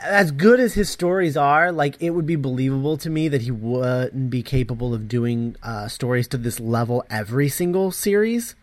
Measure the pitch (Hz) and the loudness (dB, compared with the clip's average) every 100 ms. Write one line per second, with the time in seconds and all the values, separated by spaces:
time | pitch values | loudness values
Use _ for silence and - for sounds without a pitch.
0 | 156 202 170 139 196 247 240 - 202 - | 2 2 2 4 6 6 4 2 -2 0
1 | 175 185 175 147 143 147 175 165 143 135 | 0 2 0 2 4 4 2 2 -2 0
2 | 170 170 156 165 135 127 131 135 139 156 | -2 -2 0 -2 -2 0 0 0 -2 -4
3 | 165 156 156 139 117 117 113 123 127 127 | -4 -2 0 0 -2 -6 -4 -2 0 0
4 | 127 135 131 123 113 131 120 120 123 117 | -2 -4 -4 -4 0 -2 0 -4 -4 -4
5 | 107 120 120 120 117 117 117 110 104 - | -4 -2 0 -2 -4 -8 -10 -8 -8 -6
6 | 123 123 123 127 120 113 113 117 117 120 | 0 0 0 -2 -4 -4 -2 0 2 -2
7 | - 107 104 123 143 139 180 180 190 185 | -2 -6 -2 0 0 0 0 2 0 -2
8 | 208 202 220 240 233 - | 0 2 2 0 -4 -8